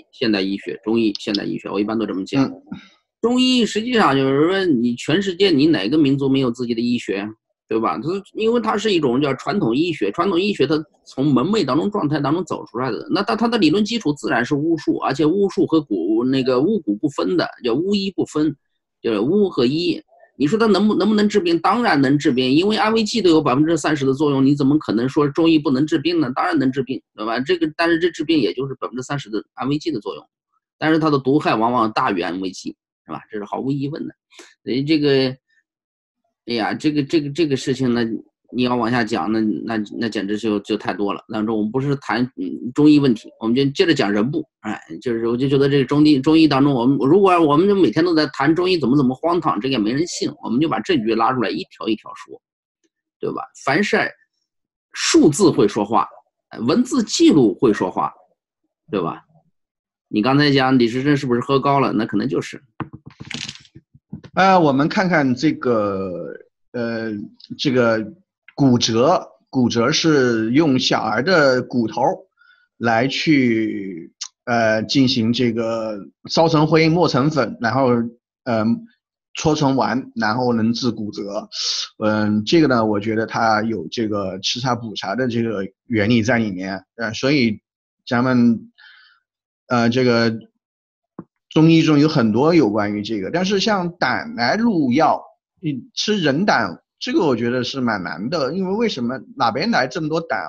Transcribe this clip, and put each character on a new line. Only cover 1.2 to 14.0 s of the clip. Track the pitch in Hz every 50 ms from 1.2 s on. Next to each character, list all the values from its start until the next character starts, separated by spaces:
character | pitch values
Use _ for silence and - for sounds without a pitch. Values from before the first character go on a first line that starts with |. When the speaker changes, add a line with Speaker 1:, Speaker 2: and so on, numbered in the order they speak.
| - 117 104
Speaker 1:
代 | 98 98
医 | 95 95 98
学， | - 85
我 | 90 98
一 | 107
般 | 104 110 113
都 | 110
这 | 98 92
么 | 95 95
讲。 | - - 139 135
Speaker 2:
嗯。 | - - - - - - - - - _ _ _ _ _ _
Speaker 1:
中 | - 233 247 254
医 | 254 254 254 247 226
实 | 202 - 208
际 | 220 247
上 | 254 220 185 147 135
就 | 135 135
是 | 135 135 139 151 170
说， | 190 196 190
你 | 180 147 113 117 120 120
全 | 120 - - 147 190
世 | 202 196 175
界 | 170 196 196
你 | 170 131 143 165
哪 | 156 101 92 107
个 | 143 160
民 | 151 135 139 135
族 | 139 135
没 | 135 135
有 | 135 123
自 | 117 - 127
己 | 117 120
的 | 117
医 | 120 120 123 120
学， | - - 98 98 101 107 110 - _ _ _ _ _ _
对 | 113 113
吧？ | 113 101 80 80
就 | 113 151 185
是 | 202 190 - -
因 | - 220 220 233
为 | 247
它 | 214 220 220 208
是 | 202 220 196
一 | 170
种 | 147 127 117 131
叫 | 151 143 135
传 | - - 143 147 208
统 | - 117 113
医 | 135 165 180
学， | 160 - - 98 -
传 | - 170 202
统 | 170 165
医 | 190 214 190
学 | - 139
它 | 127 160 151 156 - _ _ _
从 | - - - 131 151 135
门 | 120 127 175
卫 | 214 220 160
当 | 131 127
中 | 151 185 202
状 | 208 202 180 147
态 | 147 151
当 | 143 135 151
中 | 180 180
走 | - - - - -
出 | - 113
来 | 127 135
的， | 107 82 - -
那 | - 180
它， | 202 - 233
它 | 220 226 240
的 | 233 233
理 | 196 151
论 | 156 208 220
基 | 208 233
础 | 233